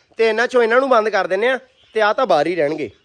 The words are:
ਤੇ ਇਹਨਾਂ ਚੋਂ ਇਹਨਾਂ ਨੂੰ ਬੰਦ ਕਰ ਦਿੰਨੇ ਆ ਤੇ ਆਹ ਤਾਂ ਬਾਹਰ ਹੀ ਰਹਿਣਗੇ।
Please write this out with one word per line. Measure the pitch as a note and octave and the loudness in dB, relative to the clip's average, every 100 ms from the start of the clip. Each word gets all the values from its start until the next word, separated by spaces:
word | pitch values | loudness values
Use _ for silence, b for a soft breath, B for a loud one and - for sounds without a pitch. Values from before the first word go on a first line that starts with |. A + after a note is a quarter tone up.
| _ - | _ -2
ਤੇ | A3+ | -2
ਇਹਨਾਂ | A3 A#3+ | 0 0
ਚੋਂ | B3 | 2
ਇਹਨਾਂ | A3+ B3 | 2 2
ਨੂੰ | C4+ | 2
ਬੰਦ | A#3 G#3+ | 2 2
ਕਰ | G3 F3+ | -2 -2
ਦਿੰਨੇ | F#3+ A#3+ | -2 -2
ਆ | B3+ - _ _ | -2 -8 _ _
ਤੇ | A3 | -2
ਆਹ | G#3 | 0
ਤਾਂ | A3 A#3+ | 0 0
ਬਾਹਰ | D#3 D#3 | 0 0
ਹੀ | |
ਰਹਿਣਗੇ। | F3 D3 D#3 A2+ - | -2 -2 -4 -10 -12